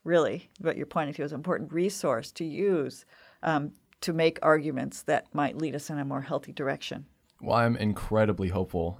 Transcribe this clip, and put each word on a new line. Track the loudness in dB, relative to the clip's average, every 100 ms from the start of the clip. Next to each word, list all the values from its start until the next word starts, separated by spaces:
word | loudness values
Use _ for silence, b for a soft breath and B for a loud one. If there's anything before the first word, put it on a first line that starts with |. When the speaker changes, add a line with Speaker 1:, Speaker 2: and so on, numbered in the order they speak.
Speaker 1:
really. | 2 4 4 0 -8 -6
What | -2 -2
you're | -4
pointing | -4 -4 -4
to |
is | -6
an | -6
important | -2 -2 -2
resource | -2 -2 0 0 0 -4
to | -8
use, | -6 -2 2 2 0 -6 b b b b
um, | -2 0 -2 -8 _ _
to | -2
make | 2 2 4
arguments | 4 4 2 -4 -6 -6
that | -2 -2 0
might | -2 -2 -2
lead | -4 -6
us | -6
in | -6
a | -4
more | -6
healthy | -4 -6 -6
direction. | -6 -4 -4 -6 -10 -12 _ _ _
Speaker 2:
Well, | 0 4
I'm | 4 4
incredibly | 0 0 2 4 4 4 0
hopeful | 0 0 -2 -2 -4